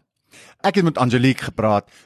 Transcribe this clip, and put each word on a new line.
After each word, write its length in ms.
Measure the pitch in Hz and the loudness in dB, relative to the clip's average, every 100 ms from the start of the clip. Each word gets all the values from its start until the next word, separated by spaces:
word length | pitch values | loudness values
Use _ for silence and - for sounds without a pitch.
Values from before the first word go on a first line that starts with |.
| _ _ _ - - _ | _ _ _ -20 -20 _
Ek 120 | - | -2
het 100 | 196 | 0
met 140 | 170 - | 0 0
Angelique 460 | 123 120 131 123 | 0 2 2 0
gepraat 460 | - - 107 101 - _ | -6 -4 0 0 -4 _